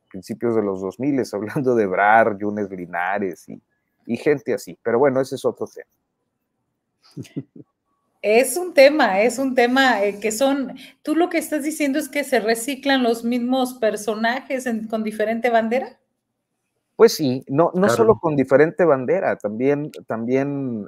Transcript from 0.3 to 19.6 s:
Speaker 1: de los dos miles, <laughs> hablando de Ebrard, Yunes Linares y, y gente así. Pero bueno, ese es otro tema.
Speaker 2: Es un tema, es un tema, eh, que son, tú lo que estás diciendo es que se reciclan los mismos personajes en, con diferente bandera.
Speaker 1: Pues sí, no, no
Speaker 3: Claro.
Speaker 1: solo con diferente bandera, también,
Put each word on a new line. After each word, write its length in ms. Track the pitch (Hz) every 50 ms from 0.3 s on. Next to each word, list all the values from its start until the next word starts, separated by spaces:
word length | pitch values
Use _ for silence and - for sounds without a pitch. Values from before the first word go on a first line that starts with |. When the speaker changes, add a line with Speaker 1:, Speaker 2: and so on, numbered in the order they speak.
| 113 - 120 120 113
Speaker 1:
de 60 | 110
los 180 | 104 101 95 95
dos 180 | 95 95 - -
miles, 340 | 127 147 139 131 107 -
<laughs> 20 | -
hablando 400 | 98 107 104 - 151 131 127 123
de 100 | 113 104
Ebrard, 540 | 92 90 92 101 104 110 113 110 110 104 95
Yunes 320 | 104 104 104 107 104 92
Linares 760 | 98 90 87 85 87 85 87 92 98 104 101 92 78 - - -
y, 120 | 53 - _ _ _ _ _ _ _ _ _
y 100 | - 117
gente 380 | - - 156 147 139 - 131 107
así. 240 | - - - 82 -
Pero 160 | _ 120 117 117
bueno, 220 | 143 139 127 131
ese 140 | 135 - 139
es 100 | 127 -
otro 220 | 120 107 - 110
tema. 240 | 101 _ - - _ _ _ _ _ _ _ _ _ _ _ _ _ _ _ _ _ _ _ _ _ _ _ _ _ _ 139 120 - _ 143 - _ - 147 - _ _ _ _ _ _ _ _ _ _ _
Speaker 2:
Es 340 | - 202 214 233 262 262 - 349
un 160 | 359 359 -
tema, 480 | 285 269 285 294 311 254 208 185 196
es 160 | 214 247 233 254
un 160 | 277 269 247
tema, 500 | 254 240 240 254 269 269 254 233 202 202
eh, 160 | 208 196 202
que 100 | - 220
son, 460 | 220 - 277 269 277 285 254 - - - - - - _
tú 140 | - 294 302
lo 140 | 320 349 349
que 80 | 349 320
estás 240 | 302 - 302 302
diciendo 360 | 262 311 311 - 302 277 269 311
es 100 | - -
que 120 | - 294
se 160 | - - - 226
reciclan 640 | 196 220 233 226 - 285 277 262 - 277 269 262
los 220 | 247 226 233 233 233
mismos 500 | 233 247 247 240 247 254 262 254 254 254
personajes 920 | - 226 214 208 208 214 233 214 214 226 226 247 269 262 - 277 254 254
en, 220 | 254 226 214 220 220
con 140 | 226 220
diferente 460 | 214 214 214 214 214 220 226 226 226 240
bandera. 500 | 233 226 226 220 233 269 392 466 - _ _ _ _ _ _ _ _ _ _ _ _ _ _ _ _ _ _ _ _
Speaker 1:
Pues 180 | - 220 226 -
sí, 280 | - 160 127 123 135 - -
no, 220 | 135 147 170 - -
no 120 | 185 190
Speaker 3:
Claro. 80 | 214 233
Speaker 1:
solo 240 | - 220 226 214 -
con 160 | - 165 -
diferente 480 | - 131 - 139 135 151 170 165 - 185
bandera, 520 | 160 139 131 127 123 165 190 185 123 101
también, 540 | - - 104 107 113